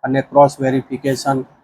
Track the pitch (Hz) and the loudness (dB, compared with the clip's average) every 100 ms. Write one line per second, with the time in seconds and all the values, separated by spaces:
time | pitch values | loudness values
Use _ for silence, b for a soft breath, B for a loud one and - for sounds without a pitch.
0 | 127 135 - 143 143 143 135 131 127 131 | -2 -2 0 4 4 2 -2 -2 -4 -8
1 | 139 131 - 135 127 _ | -4 -4 -2 -4 -4 _